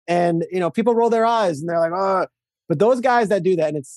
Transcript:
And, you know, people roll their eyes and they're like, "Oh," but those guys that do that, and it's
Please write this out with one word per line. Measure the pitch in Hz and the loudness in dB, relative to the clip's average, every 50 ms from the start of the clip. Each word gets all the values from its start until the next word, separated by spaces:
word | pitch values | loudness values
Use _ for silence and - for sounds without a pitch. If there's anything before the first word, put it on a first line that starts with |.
| _ | _
And, | - 175 170 175 175 170 165 165 - | -2 0 0 2 2 0 0 -2 -4
you | 180 185 | -4 -4
know, | 180 165 | -2 -2
people | - 226 214 240 233 | -2 0 0 0 2
roll | 226 233 233 | 2 2 2
their | 233 226 226 | 2 2 2
eyes | 233 233 226 208 180 156 135 | 2 2 0 0 0 -2 -4
and | 160 170 | -6 -4
they're | 165 165 | -2 0
like, | 165 165 170 | 0 0 -2
"Oh," | 190 196 196 190 185 170 - _ _ _ _ _ _ _ - | -2 -2 0 0 -2 -2 -4 _ _ _ _ _ _ _ -6
but | 165 143 | 0 2
those | 202 233 269 247 | 2 2 2 2
guys | 240 262 240 240 226 180 | 2 2 2 2 2 2
that | 208 196 | 0 0
do | 165 185 185 | 0 0 0
that, | 165 156 151 | 0 0 -2
and | 151 | -4
it's | 147 131 - - | -6 -10 -12 -12